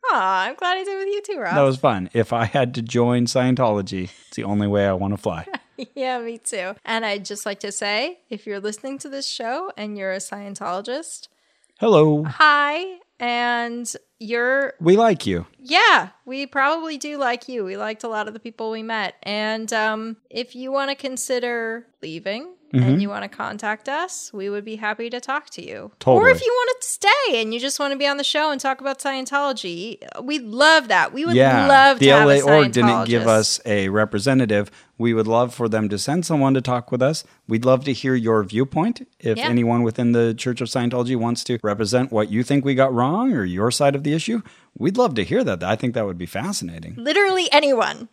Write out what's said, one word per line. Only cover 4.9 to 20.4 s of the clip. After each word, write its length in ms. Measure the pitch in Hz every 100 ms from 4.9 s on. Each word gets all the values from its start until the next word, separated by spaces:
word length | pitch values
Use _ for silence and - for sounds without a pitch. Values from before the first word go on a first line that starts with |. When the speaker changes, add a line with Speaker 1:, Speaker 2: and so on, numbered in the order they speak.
Speaker 2:
wanna 240 | 92 95 101
fly. 300 | - 82 80
Speaker 1:
<laughs> 40 | 381 _ - 247 -
Yeah, 240 | 254 247
me 180 | 233 233
too. 360 | - 214 180 208
And 200 | - 226
I'd 200 | 226 202
just 200 | 190 202
like 140 | 214 202
to 120 | 208
say, 480 | 196 208 208 285 359 _
if 160 | 208 -
you're 140 | 202
listening 380 | 208 208 269 269
to 100 | 294
this 180 | 277 269
show 460 | - 233 269 381 -
and 220 | 208 208
you're 140 | 190
a 60 | 185
Scientologist, 1080 | - 202 202 196 202 185 226 262 330 - - _ _ _ _ _
Speaker 2:
Hello. 420 | 220 185 156 151
Speaker 1:
hi. 760 | 156 - 302 294 285 302 381 359 _ _
And 720 | 240 240 240 240 233 240 240 - _ _
you're 540 | 214 240 240 269 277 -
Speaker 2:
We 160 | 165 196
like 300 | 226 185 101
you. 200 | 87 87 _
Speaker 1:
Yeah, 520 | 254 330 453 294 185 _
we 220 | - 262 277
probably 520 | 285 269 320 320 294
do 180 | 294 294
like 300 | 262 247 -
you. 160 | 247
We 120 | 185 196
liked 280 | 214 220
a 40 | 233
lot 200 | 214 208
of 60 |
the 40 | 214
people 300 | 226 - 220
we 120 | 220
met. 300 | 220 226 196 -
And, 480 | - 208 214 220 220
um, 460 | 226 214 220 220 220 _
if 240 | 226